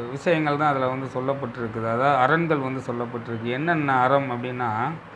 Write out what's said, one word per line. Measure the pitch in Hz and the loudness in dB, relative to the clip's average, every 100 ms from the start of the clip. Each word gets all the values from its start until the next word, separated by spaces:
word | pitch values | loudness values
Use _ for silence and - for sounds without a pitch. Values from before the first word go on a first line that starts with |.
| 120 | -6
விஷயங்கள் | 139 - 165 156 147 | -4 2 2 2 2
தான் | 151 | 2
அதுல | 135 127 | 2 0
வந்து | 131 131 | -2 -4
சொல்லப்பட்டிருக்குது. | 127 127 139 127 123 117 113 113 | -4 -2 -2 -4 -6 -6 -4 -2
அதாவது, | 113 135 139 | 2 4 4
அரண்கள் | 127 160 170 151 | 4 4 2 0
வந்து | 131 131 | 0 -4
சொல்லப்பட்டிருக்கு. | 120 120 120 117 117 117 | -4 -4 -4 -6 -6 -6
என்னென்ன | 117 127 160 165 143 131 | -4 -2 0 0 2 4
அறம் | 127 139 135 | 4 4 2
அப்படின்னா, | 120 123 123 120 107 131 165 - | -4 -4 -4 -2 -2 -2 -4 -10